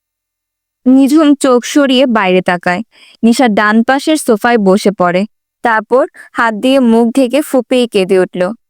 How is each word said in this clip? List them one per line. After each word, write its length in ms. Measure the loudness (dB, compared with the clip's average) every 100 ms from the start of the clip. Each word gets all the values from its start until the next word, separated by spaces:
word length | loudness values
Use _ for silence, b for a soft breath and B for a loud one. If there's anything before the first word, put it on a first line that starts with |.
| _ _ _ _ _ _ _ _ 0
নিঝুম 420 | 2 2 2 2
চোখ 260 | 0 0 0
সরিয়ে 400 | 0 0 0 2 0
বাইরে 340 | 0 0 0
তাকায়। 420 | 0 -4 -4 -6 -8 b b b
নিশা 240 | 0 2 0
ডান 280 | 0 0 0
পাশের 340 | 0 -2 0 -2
সোফায় 420 | 0 -2 0 0
বসে 320 | 0 0 0
পড়ে, 320 | -2 -2 -2 -6 _ _ _
তারপর 400 | -4 -2 0 -2 -2 B B
হাত 220 | -4 -4
দিয়ে 240 | -2 0 2
মুখ 260 | 2 2 2
ঢেকে 280 | 0 0 -2
ফুঁপিয়ে 440 | -2 -4 0 -2 0
কেঁদে 300 | -2 0 0
উঠল। 240 | 0 -4 -6 -6 _